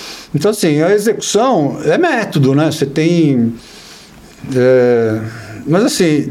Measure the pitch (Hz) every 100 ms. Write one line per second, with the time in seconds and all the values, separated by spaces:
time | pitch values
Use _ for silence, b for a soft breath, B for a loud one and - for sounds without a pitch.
0 | B B B 147 202 220 175 147 170 208
1 | 214 196 - 196 254 202 143 117 - 190
2 | 349 254 202 151 131 139 156 147 139 -
3 | 160 170 151 127 113 113 B B B B
4 | B B - - - 131 127 127 123 120
5 | 113 110 110 B B B - 170 254 -
6 | 170 147 139